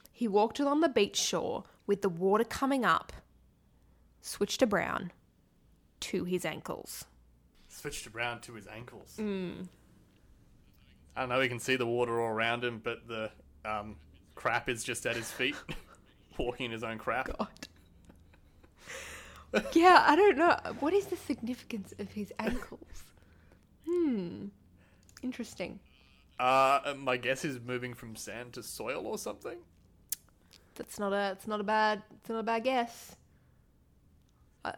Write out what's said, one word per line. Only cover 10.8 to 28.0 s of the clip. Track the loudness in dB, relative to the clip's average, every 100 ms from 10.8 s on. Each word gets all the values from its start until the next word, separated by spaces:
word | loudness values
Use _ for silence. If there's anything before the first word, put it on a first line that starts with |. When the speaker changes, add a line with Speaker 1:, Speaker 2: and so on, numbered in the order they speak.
| -20 -20 -14 -8
Speaker 2:
I |
don't | -2
know, | 0
he | 0
can | -2
see | 0 0
the | 2
water | 2 0 0
all | 0
around | 0 0 0
him, | -2 -4
but | -6 -8 -8
the, | -6 -6 -8 -20 -12 -6
um, | -6 -6 -14 -20 -20 -20 -6
crap | 0 0 0
is | -4
just | -4 -4 -2
at | -4
his | -4
feet, | -2 -2 -2 -8 -10 -12 -20
<laughs> | -20 -20 -12 -6
walking | -4 -4 -6
in |
his | -4
own | -6 -4
crap. | -2 -2 -2 -4
Speaker 1:
God. | -6 -8 -18 -18 -20 -20 -20 -20 -20 -20 -20 -20 -20 -20 -14 -14 -12 -14 -16 -20 -2 -2 2
Yeah, | 8 10 10 10
I | 8
don't | 8 8
know. | 6 4 0 -2
What | 2
is | 2 2
the | -4
significance | -4 -4 -4 -6 -8 -10 -10 -10
of | -10
his | -8 -8 -4
ankles? | -2 -2 -4 -12 -14 -16 -16 -20 -20 -20 -20 -20 -20 -10 -2
Hmm. | 2 2 2 -2 -6 -10 -14 -20 -20 _ -20 -20 -10
Interesting. | -8 -8 -10 -10 -10 -12 -18 _ -20 -20 -14 0
Speaker 2:
Uh, | 4 6 6 4 2 -4
my | -2 0
guess | 0 -2
is | -2 -6
moving | -6 -4 -6
from | -8